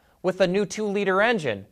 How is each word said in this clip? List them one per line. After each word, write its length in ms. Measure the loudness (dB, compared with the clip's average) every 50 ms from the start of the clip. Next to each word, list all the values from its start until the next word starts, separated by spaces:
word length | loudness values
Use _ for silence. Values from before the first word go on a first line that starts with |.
| _ _ _ _
with 180 | -4 -4 0 2
a 60 | 0
new 160 | 2 2 0 0
two-liter 600 | -2 -4 -4 -4 -2 -2 0 0 2 2 4 4
engine, 420 | 2 2 0 -2 -4 -4 -4 -8 -14